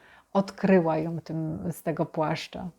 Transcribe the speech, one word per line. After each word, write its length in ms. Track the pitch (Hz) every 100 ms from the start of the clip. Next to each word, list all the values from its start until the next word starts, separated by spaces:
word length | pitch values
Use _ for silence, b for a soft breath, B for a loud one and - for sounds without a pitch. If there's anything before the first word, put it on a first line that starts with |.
| B B B
odkryła 640 | 196 196 - 196 190 165 160
ją 220 | 160 165
tym, 400 | - 160 156 156 175
z 120 | 160
tego 220 | - 160 160
płaszcza. 640 | - 151 156 - - 185